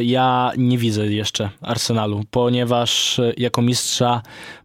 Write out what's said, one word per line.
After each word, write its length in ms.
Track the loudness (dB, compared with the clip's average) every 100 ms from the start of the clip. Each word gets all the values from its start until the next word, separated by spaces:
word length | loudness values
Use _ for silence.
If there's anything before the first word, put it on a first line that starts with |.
ja 500 | 0 2 2 2 0 2
nie 200 | 2 2
widzę 300 | 2 0 0
jeszcze 420 | 0 -2 -4 -6 -6
Arsenalu, 600 | -6 -4 -2 0 0 -4 -4
ponieważ, 880 | 0 0 0 2 2 2 0 0 0
e, 140 | 0 0
jako 240 | -2 2
mistrza, 600 | 2 0 -2 0 2 0 -4 -16 -18 -20